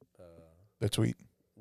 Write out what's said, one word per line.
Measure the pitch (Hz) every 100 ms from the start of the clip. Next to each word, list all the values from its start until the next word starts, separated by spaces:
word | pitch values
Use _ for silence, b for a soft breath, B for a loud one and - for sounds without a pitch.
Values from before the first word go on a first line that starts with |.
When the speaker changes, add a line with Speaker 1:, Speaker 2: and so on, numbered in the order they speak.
| - -
Speaker 1:
uh, | 87 82 82 82 107 -
Speaker 2:
the | 107
tweet? | - 113 - - _ _ -